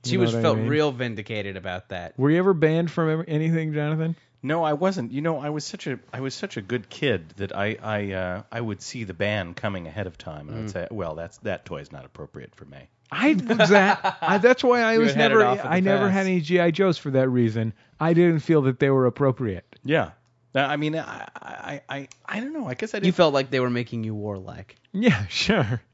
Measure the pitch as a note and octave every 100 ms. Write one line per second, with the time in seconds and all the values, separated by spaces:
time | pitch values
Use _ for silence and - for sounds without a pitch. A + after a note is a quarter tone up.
0 | - F#3 A#2 A2+ - A2 A2+ D3+ D3+ B2
1 | B2 G#2+ G2+ G#2+ G2+ F#2+ F#2 F2+ - F#2
2 | E2+ - C3+ E3+ F#3 F3 D#3 D#3+ E3+ -
3 | D#3+ D#3+ E3 D3+ D#3+ E3 D#3 D3 D3 D#3
4 | D#3+ E3 _ _ C3 E3 D#3 D3 F#3 F#3+
5 | A#2 C3+ D#3+ D#3 D3 D3+ D3+ G3+ D#3+ B2+
6 | - A#2+ C3+ - G3 - F#2+ A#2+ G2+ -
7 | D3 G2 D#2+ - G2 - G2+ - A2 G#2+
8 | G2+ F#2+ F2+ F2+ - A#2 A2+ G2+ - B2+
9 | G#2 E2 G#2 G#2 F2 F2+ G#2+ G2 E2 E2
10 | F#2 - - D2+ D2 A2 A2 G2 F2+ A2
11 | E2+ D#2 E2+ - A2 F2+ - D2+ C#2+ C#2+
12 | C2 - D2 - C2 _ C#2+ C#2 - _
13 | _ - C4 D4+ B3 A#3 G#3 G3+ F#3+ F#3+
14 | G3 - E3 F#3+ A3+ B3+ B3+ A#3+ A3+ A3+
15 | A3+ C#3 C#3+ C3+ B2 B2+ C3 F3 F#3+ G3
16 | G3+ F#3+ F#3+ F#3 D3+ F3+ F3 D#3+ G3 E3
17 | D3 C3 C3 B2 A#2 A2 A2+ - _ _
18 | D#3+ E3+ F3 D#3+ - D#3+ C3+ B2+ C#3+ C3+
19 | B2+ - C#3+ B2 A#2+ F2+ _ - B2+ D#3
20 | E2+ - _ _ _ C3+ C#3 D3 D3+ D#3+
21 | - - - - - - - C#3+ - C#3
22 | C3+ - - G#3 C4 D#4 G3 B2+ A3 G#3+
23 | F#3 F3+ D#3+ C#3 C3 C3 B2+ A#2+ A#2 A#2
24 | A2 G#2+ G#2 G2 F#2+ - G2+ _ _ F#3
25 | A#3 A#2 G2 - - G#3 G#2+ A#2+ _